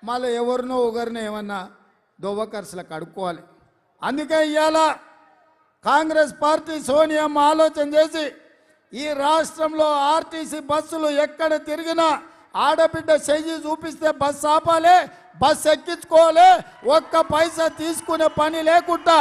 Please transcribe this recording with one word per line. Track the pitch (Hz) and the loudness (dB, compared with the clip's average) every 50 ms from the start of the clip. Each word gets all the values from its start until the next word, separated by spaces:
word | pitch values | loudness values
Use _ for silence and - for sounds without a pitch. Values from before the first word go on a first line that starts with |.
| - | -8
మళ్ళీ | 220 240 247 247 254 233 233 | -6 -6 -4 -4 -4 -2 -2
ఎవరినో | 240 240 247 254 247 247 254 254 247 233 | -2 -2 -2 -4 -4 -4 -2 -2 -2 -2
ఒకరినో | 220 233 240 233 233 233 220 208 | -2 -4 -6 -6 -8 -8 -8 -8
ఏమన్నా | 208 214 208 202 208 196 185 202 - _ _ _ _ _ _ _ _ _ | -8 -10 -10 -10 -10 -10 -10 -12 -18 _ _ _ _ _ _ _ _ _
దొవ్వ | 156 196 202 208 214 220 220 | -8 -8 -6 -6 -6 -8 -8
ఖర్చులకు | 214 190 - - 190 170 - 160 | -12 -14 -12 -14 -16 -14 -12 -12
అడుక్కోవాలి. | 156 165 165 - 202 190 180 170 151 - _ _ _ _ _ _ _ _ _ _ _ - | -12 -12 -12 -10 -8 -6 -6 -8 -8 -14 _ _ _ _ _ _ _ _ _ _ _ -8
అందుకే | 185 247 285 302 262 311 320 311 311 | -6 -6 -6 -4 -2 0 0 0 0
ఇవాళ | 302 302 311 311 311 320 320 311 269 - - - - _ _ _ _ _ _ _ _ _ _ _ _ _ _ | 0 0 0 2 2 2 2 2 0 -4 -10 -20 -20 _ _ _ _ _ _ _ _ _ _ _ _ _ _
కాంగ్రెస్ | - 262 294 320 320 311 311 311 285 202 - 294 | 0 0 2 0 0 0 0 0 0 -2 -2 0
పార్టీ | 294 311 311 311 320 320 311 254 - | 0 0 0 -2 -6 -10 -10 -4 -2
సోనియమ్మ | 262 294 320 311 311 302 302 302 294 294 285 294 311 | 2 2 2 2 2 -2 -2 -2 0 2 2 2 4
ఆలోచన | 311 320 311 311 320 294 294 294 | 4 2 2 2 -2 -4 0 2
చేసి | 302 311 320 311 320 311 277 - - _ _ _ _ _ _ _ _ _ _ - | 2 2 2 0 -6 -8 -8 -10 -14 _ _ _ _ _ _ _ _ _ _ -14
ఈ | 220 285 302 294 277 277 | -10 -8 -8 -6 -2 0
రాష్ట్రంలో | 285 311 320 311 - - 320 311 311 311 311 311 302 302 285 277 285 302 | 2 2 2 0 -2 -4 -4 -4 -4 0 0 0 0 2 0 0 2 0
ఆర్టీసీ | 320 320 320 - 320 311 - - 311 302 269 294 | 0 -2 -4 -10 -12 -10 -8 -10 -12 -6 -4 -4
బస్సులు | 311 302 302 330 320 311 302 294 285 294 | -4 -4 -6 -8 -4 -2 -2 0 0 -2
ఎక్కడ | 294 294 - 320 320 311 302 302 311 | -2 -2 -4 -2 -2 -2 -2 -4 -6
తిరిగినా | 302 311 330 330 330 330 330 320 294 - - - - - _ _ _ 190 220 | -8 -8 -6 -4 -2 0 2 0 0 -2 -6 -14 -20 -20 _ _ _ -2 0
ఆడబిడ్డ | 277 311 311 330 320 320 320 320 320 311 294 302 | 0 2 2 2 0 0 -4 -2 0 0 0 2
చెయ్యి | - 285 311 311 330 330 320 302 | 0 -2 -2 -2 -6 -8 -8 -6
చూపిస్తే | 302 311 311 320 330 285 - 311 311 302 285 277 | -6 -8 -6 -8 -12 -12 -4 -4 -4 -2 0 -2
బస్సు | 285 294 285 - 302 302 | -4 -4 -2 -2 0 0
ఆపాలి, | 320 311 320 330 320 320 339 359 359 311 262 - - _ - _ 160 214 | 2 2 2 0 2 6 6 6 6 4 0 -10 -20 _ -20 _ 0 2
బస్సు | 277 311 - - 302 311 | 2 2 2 2 0 0
ఎక్కించుకోవాలి, | 294 - - 339 330 - - 330 320 330 330 320 320 359 370 370 330 - - - - - 214 285 | 0 0 -8 -10 -10 -8 2 4 6 6 6 6 8 8 8 8 6 2 -8 -18 -10 -2 2 2
ఒక్క | 320 - - - 330 320 320 320 | 2 2 2 0 0 0 2 0
పైసా | 302 330 339 320 320 320 320 320 - 311 | 0 0 0 0 -2 -4 -4 -2 -4 -6
తీసుకునే | 320 339 - - - 330 320 311 311 311 294 | -6 -6 -6 -6 -4 -2 0 0 0 0 0
పని | 302 311 320 330 320 311 | -2 -2 -2 -2 0 4
లేకుండా | 330 349 349 349 339 339 339 339 330 311 | 2 2 2 2 -4 -2 2 4 4 4